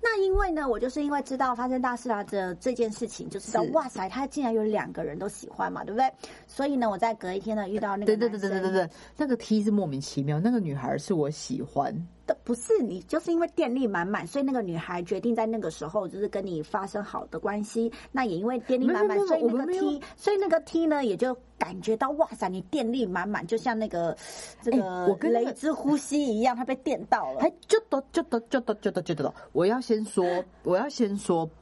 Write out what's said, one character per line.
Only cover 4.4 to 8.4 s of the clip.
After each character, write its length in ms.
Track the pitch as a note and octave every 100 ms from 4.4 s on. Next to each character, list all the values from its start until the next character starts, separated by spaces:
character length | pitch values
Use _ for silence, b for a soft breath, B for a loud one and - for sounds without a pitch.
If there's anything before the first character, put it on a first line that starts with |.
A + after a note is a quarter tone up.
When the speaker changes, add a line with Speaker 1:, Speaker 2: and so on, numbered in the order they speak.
Speaker 1:
然 100 | B3+
有 100 | A3+
两 300 | G#3+ G#3 D3+
个 100 | F3
人 160 | D#3+ D3+
都 100 | G3
喜 200 | - -
欢 240 | - -
嘛， 120 | F3+
对 80 | -
不 80 | G#3
对？ 80 | C4 - B B B
所 220 | - C#4
以 80 | C#4
呢， 120 | A#3
我 80 | F#3+
在 160 | A3+
隔 180 | A3 F3+
一 80 | F#3+
天 160 | G3 G#3+
呢， 120 | G3
遇 120 | G#3+
到 160 | G#3+ G3
那 100 | G#3
个 100 | G#3+
男 140 | A#3
生。 0 |
Speaker 2:
对， 80 |
对， 120 | G#3